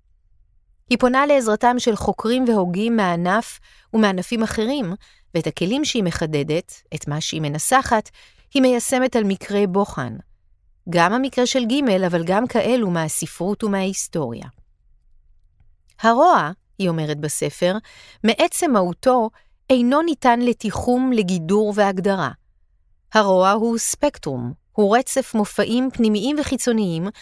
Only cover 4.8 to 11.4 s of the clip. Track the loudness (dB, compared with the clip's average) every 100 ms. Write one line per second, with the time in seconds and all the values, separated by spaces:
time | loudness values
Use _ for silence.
4.8 | -4 -8 -14 _ _ -4 -4 -4 -2 0
5.8 | -2 -2 -2 -2 -2 -2 -2 -4 -4 -18
6.8 | _ -10 -6 -6 -6 -6 -6 -4 2 2
7.8 | 2 -2 -2 -16 -20 _ _ 2 2 2
8.8 | 0 0 0 0 -2 -4 -2 0 0 0
9.8 | -2 -4 -10 -10 -18 _ _ _ _ _
10.8 | -2 2 2 2 -2 0